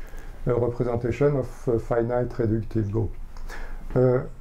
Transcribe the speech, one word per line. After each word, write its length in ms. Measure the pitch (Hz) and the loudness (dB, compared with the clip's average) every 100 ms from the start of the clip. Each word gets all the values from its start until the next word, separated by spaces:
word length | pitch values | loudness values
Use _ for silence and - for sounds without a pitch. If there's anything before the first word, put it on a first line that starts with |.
| - - - - 123 | -10 -10 -10 -4 0
uh, 140 | 120 | 2
representation 760 | 123 120 123 120 120 110 143 143 | 2 0 0 0 0 2 4 4
of, 320 | 123 - - | -2 -4 0
uh, 100 | 113 | 0
finite 600 | - 120 117 123 123 - | 2 0 2 2 0 0
reductive 540 | 113 110 104 113 101 | 2 2 0 -2 0
group. 180 | 110 95 - - - - - - - - | 0 -2 -4 -10 -8 -8 -6 -6 -6 -2
Uh, 260 | 127 127 123 160 - | 4 4 4 0 -10